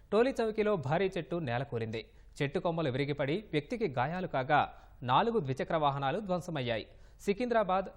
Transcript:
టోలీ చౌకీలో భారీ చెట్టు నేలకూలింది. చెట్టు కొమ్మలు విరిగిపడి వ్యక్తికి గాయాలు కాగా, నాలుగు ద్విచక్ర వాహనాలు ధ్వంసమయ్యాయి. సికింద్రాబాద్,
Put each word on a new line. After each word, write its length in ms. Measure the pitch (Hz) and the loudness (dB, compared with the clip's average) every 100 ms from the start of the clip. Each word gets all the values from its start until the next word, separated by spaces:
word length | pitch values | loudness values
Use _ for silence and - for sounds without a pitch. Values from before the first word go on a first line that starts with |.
| - | -2
టోలీ 220 | 202 254 254 | 2 2 2
చౌకీలో 340 | 226 214 208 202 | -2 0 0 0
భారీ 360 | 127 165 190 185 | 2 0 2 -2
చెట్టు 180 | - 170 | -4 -4
నేలకూలింది. 680 | 143 120 135 120 110 110 - - - - | -2 -2 -2 -4 -4 -6 -8 -18 -20 -4
చెట్టు 180 | 143 175 | -2 0
కొమ్మలు 300 | 175 165 156 | 0 0 0
విరిగిపడి 540 | 127 143 143 139 180 - | 0 -2 0 0 -2 0
వ్యక్తికి 360 | 156 147 233 208 | -2 -2 -4 -2
గాయాలు 400 | 123 131 185 185 | 0 -2 -2 -4
కాగా, 460 | 139 131 143 107 - - - | -4 2 4 4 -4 -20 -10
నాలుగు 360 | 123 139 220 226 | 2 4 4 0
ద్విచక్ర 360 | 135 131 175 165 | -2 -4 -2 2
వాహనాలు 440 | 147 139 139 175 | 2 2 -2 -2
ధ్వంసమయ్యాయి. 680 | 202 180 156 156 123 110 - - - - | -2 -4 -4 -4 -2 -2 -4 -16 -20 -6
సికింద్రాబాద్, 640 | - 190 247 233 190 185 190 | -2 0 2 2 4 2 0